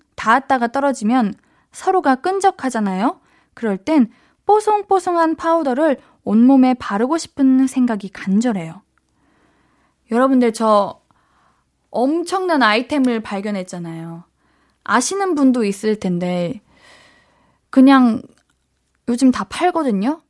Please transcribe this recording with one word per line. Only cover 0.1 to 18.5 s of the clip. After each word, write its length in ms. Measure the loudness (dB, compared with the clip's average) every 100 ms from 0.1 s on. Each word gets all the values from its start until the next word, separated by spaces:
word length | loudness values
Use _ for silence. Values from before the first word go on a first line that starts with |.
| -8
닿았다가 520 | 0 0 0 -2 -2
떨어지면 640 | -2 -2 -2 0 0 0 -4 _ _ _
서로가 440 | -8 -2 0 2 0
끈적하잖아요. 1040 | 0 0 0 -2 -6 -4 -4 -2 -2 -4 _ _ _
그럴 220 | -8 -6 -4
땐 340 | 0 2 2 _ _ _ 0
뽀송뽀송한 880 | 2 2 -2 2 0 0 0 0 0
파우더를 640 | 0 0 0 0 0 0 _ _
온몸에 500 | -2 4 6 6 4
바르고 440 | 2 -4 -4 -2 -2
싶은 480 | -4 0 2 4 2
생각이 420 | 0 0 -2 -8
간절해요. 720 | -10 -2 0 0 -2 -6 -14 _ _ _ _ _ _ _ _ _ _ _ _ -6
여러분들, 420 | -2 2 2 0
저 480 | 0 2 2 0 -8 _ _ _ _ _ _ _ _ _
엄청난 720 | -4 -2 -2 -4 -6 -2 0
아이템을 580 | 2 0 -2 -2 -2 -2
발견했잖아요. 1040 | -6 -8 -8 -8 -10 -12 -12 -12 -14 -16 -20 _ _ _ _ _
아시는 500 | -4 -2 -2 -4 -2
분도 300 | 0 2 2
있을 340 | 0 -2 -4 -4
텐데 640 | -4 -4 -4 -4 -4 -8 _ _ _ -20 _ _ _ _ _ _ _
그냥 520 | 4 6 6 4 0 -8 _ _